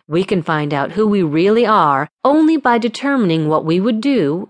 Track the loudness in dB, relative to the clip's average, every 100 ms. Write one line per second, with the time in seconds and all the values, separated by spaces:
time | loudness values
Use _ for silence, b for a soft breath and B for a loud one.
0 | -6 -4 -2 -2 -2 -2 -2 -2 -4 -2
1 | 0 0 0 0 2 2 2 2 2 2
2 | -2 _ 0 2 2 2 0 0 -2 -4
3 | -4 0 0 0 0 0 0 0 0 -2
4 | 0 0 0 -2 -6